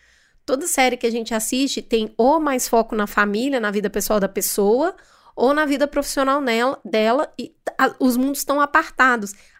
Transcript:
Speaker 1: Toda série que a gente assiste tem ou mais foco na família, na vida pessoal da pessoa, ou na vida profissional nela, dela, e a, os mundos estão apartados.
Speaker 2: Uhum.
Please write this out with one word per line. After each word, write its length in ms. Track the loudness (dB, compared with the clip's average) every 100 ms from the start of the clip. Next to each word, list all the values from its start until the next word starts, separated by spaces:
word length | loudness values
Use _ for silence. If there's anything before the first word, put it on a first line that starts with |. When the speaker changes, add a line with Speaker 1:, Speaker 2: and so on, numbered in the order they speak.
| _ _ _ _ -4
Speaker 1:
Toda 200 | -4 -2
série 280 | 2 2 2
que 100 | -2
a 40 |
gente 240 | -2 -4
assiste 480 | -4 -2 -2 -2 -4
tem 320 | -2 -2 -2 2
ou 220 | 4 4
mais 300 | 2 -2 2
foco 260 | 2 2
na 140 | -2 -2
família, 500 | 0 0 0 -2 -2
na 140 | -2
vida 180 | -2 -2
pessoal 300 | -4 -2 0
da 80 | 0
pessoa, 640 | -4 -4 0 2 2 0 -4 _ _ _
ou 180 | 0 2
na 120 | 2
vida 240 | 0 0 0
profissional 520 | -2 -4 -2 0 0
nela, 380 | 0 0 0 -4
dela, 480 | -4 0 2 0 -2 -8
e 160 | -16 _ -10 -2
a, 160 | -2 2
os 180 | 0 2
mundos 220 | -2 -2
estão 200 | -2 0
apartados. 720 | 2 0 -2 2 2 2 -4
Speaker 2:
Uhum. 40 | -12 _ _